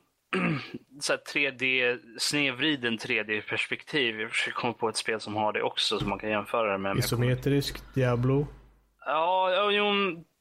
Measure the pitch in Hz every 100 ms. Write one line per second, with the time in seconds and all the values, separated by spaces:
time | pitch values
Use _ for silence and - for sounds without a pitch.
0 | _ _ _ 190 175 139 - - - 143
1 | - 135 - 151 143 123 131 127 123 123
2 | 117 110 - 147 139 123 156 143 120 113
3 | - 113 107 107 - - - 120 - 156
4 | 120 110 113 - 120 - 120 110 113 -
5 | - 110 110 107 107 110 123 - - 104
6 | 101 98 107 107 101 120 110 98 98 104
7 | - 117 123 127 139 143 139 - - 131
8 | 123 120 127 139 151 - - _ _ _
9 | - 151 170 185 185 185 208 208 208 202
10 | 196 165 - _